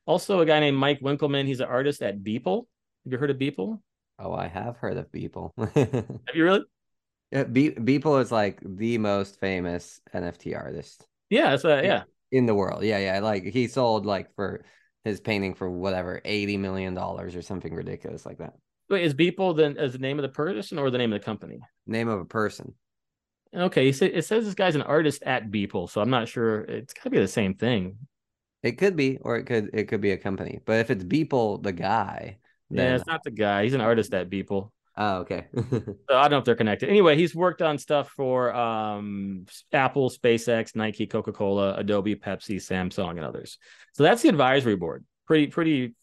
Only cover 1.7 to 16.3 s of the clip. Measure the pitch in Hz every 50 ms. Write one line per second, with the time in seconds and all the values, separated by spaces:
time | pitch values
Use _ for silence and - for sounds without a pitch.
1.7 | 127 127 139 143 147 - 139 104 101 101 98 202 107 - - 185 185 233 254 -
2.7 | _ _ _ _ _ _ _ 131 127 123 147 143 135 127 135 143 139 - 185 208
3.7 | 226 208 - _ _ _ _ _ _ - 95 90 90 90 90 87 90 95 113 120
4.7 | 123 - - 101 92 92 92 - - 85 98 - - 90 87 87 - - 113 107
5.7 | - 147 127 - - 120 104 - - - - - 135 160 160 175 190 202 - -
6.7 | _ _ _ _ _ _ _ _ _ _ _ _ - 135 131 123 117 131 147 151
7.7 | - - 113 117 139 143 139 156 143 135 120 110 120 110 104 98 95 - - 98
8.7 | 92 95 110 117 120 110 107 104 101 98 98 - - _ - 95 95 90 90 87
9.7 | 87 87 - - - - _ - - - 87 87 - - - 80 - - - -
10.7 | - - - - - _ - _ _ _ _ _ 196 262 262 - 139 135 - 165
11.7 | 147 135 151 190 165 104 - - _ _ _ _ 127 131 123 117 107 101 95 92
12.7 | 82 80 95 110 107 98 98 95 92 98 104 110 107 98 90 98 98 131 123 113
13.7 | - 135 127 117 110 107 98 104 101 92 85 - _ - 101 92 92 - - -
14.7 | _ _ _ _ _ _ _ 110 101 92 - - 107 101 98 92 87 - 98 90
15.7 | 90 90 90 98 92 92 87 90 90 - - -